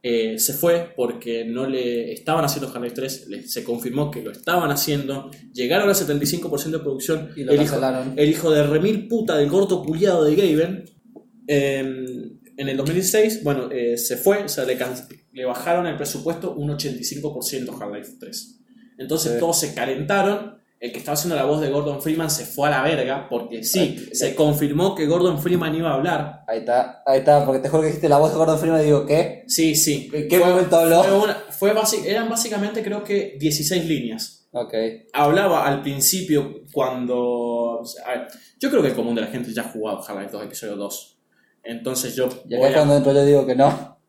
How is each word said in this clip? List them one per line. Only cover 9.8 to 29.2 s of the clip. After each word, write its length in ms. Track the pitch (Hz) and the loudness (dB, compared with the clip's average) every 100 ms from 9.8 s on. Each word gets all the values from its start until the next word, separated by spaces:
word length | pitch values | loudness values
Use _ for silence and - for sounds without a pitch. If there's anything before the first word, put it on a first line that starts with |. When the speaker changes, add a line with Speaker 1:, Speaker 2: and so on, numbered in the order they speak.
Speaker 1:
culiado 400 | 147 160 202 175 | -2 2 4 4
de 140 | 151 160 | 4 4
Gaben, 480 | 190 151 175 196 - _ _ - _ _ - | 4 4 0 -2 -12 _ _ -20 _ _ 0
em, 920 | 143 139 135 131 131 127 123 113 - _ - | 2 2 0 -4 -6 -10 -10 -14 -18 _ -10
en 120 | 139 | -6
el 80 | 135 | -2
dos 100 | 143 | 0
mil 80 | |
dieciséis, 480 | 175 185 214 214 - | 0 2 4 2 2
bueno, 260 | 147 135 123 | -2 -2 -4
eh, 240 | 127 120 120 | -2 -2 -2
se 180 | - 123 | -4 0
fue, 280 | 196 202 | 2 2
o 40 | - | -2
sea, 160 | - | -4
le 120 | 131 127 | -4 -2
can-, 180 | 127 127 - - _ | -4 -8 -14 -20 _
le 120 | 123 | -8
bajaron 420 | 127 120 175 170 175 | -6 -4 -2 0 -2
el 100 | 151 | -4
presupuesto 580 | 143 151 156 170 - | -6 -4 -6 -4 -6
un 160 | - 147 | -6 -6
ochenta 300 | 147 143 123 | -4 -6 -6
y 40 | |
cinco 280 | - 147 147 | -8 -6 -8
por 80 | 127 | -6
ciento 300 | - 135 120 104 | -6 -6 -8 -10
Half-Life 320 | 104 104 - - | -10 -12 -14 -20
tres. 400 | - - - - _ - - - | -16 -14 -16 -20 _ -20 -20 -16
Entonces 360 | 131 156 - | -4 -2 0
Speaker 2:
Sí. 60 | 120 | 0
Speaker 1:
todos 180 | 170 165 | 0 0
se 160 | 151 | -2
calentaron. 880 | - 131 135 151 196 196 208 - - _ _ | -4 -4 -4 0 2 2 0 -6 -16 _ _
El 140 | 123 | -12
que 60 | - | -10
estaba 160 | - | -4
haciendo 200 | 151 175 | -2 -2
la 100 | 151 135 | 0 2
voz 140 | 151 | 2
de 80 | 147 | 0
Gordon 320 | 143 147 143 | 0 -2 -4
Freeman 300 | 160 160 160 | -2 -2 -2
se 140 | - | -4
fue 240 | 120 - 156 | -6 -2 0
a 20 | |
la 120 | 135 | 2
verga 420 | 143 151 127 135 - | 0 0 -2 -4 -4
porque 360 | 120 117 113 | -6 -6 -8
sí, 160 | 110 190 | -2 0
Speaker 2:
Ay, 280 | 160 - - | 0 -2 -8
Speaker 1:
se 140 | - 135 | -4 -2
Speaker 2:
ay. 60 | |
Speaker 1:
confirmó 600 | - 151 143 147 147 190 | 2 2 4 0 2 0
que 120 | 190 151 | 0 0
Gordon 340 | 175 180 151 | 4 2 2
Freeman 320 | 170 175 160 | 0 0 0
iba 160 | 156 165 | -2 0
a 40 | |
hablar. 480 | 135 165 151 147 - - | 0 0 0 -4 -10 -6
Speaker 2:
Ahí 140 | 113 | -6
está, 420 | 113 120 123 - | 0 0 0 -4
ahí 140 | - 135 | 2 4
está, 240 | 135 147 | 6 6
porque 160 | 139 131 | 6 0
te 80 | 143 | 2
juro 100 | 156 | 2
que 40 | 156 | 2
dijiste 200 | 151 160 | 0 4
la 100 | 143 | 6
voz 120 | 156 | 4
de 60 | 160 | 4
Gordon 180 | 160 151 | 2 2
Freeman 240 | 156 160 | 2 2
y 20 | |
digo, 200 | 151 143 | 4 4
¿qué? 380 | - 151 | 4 2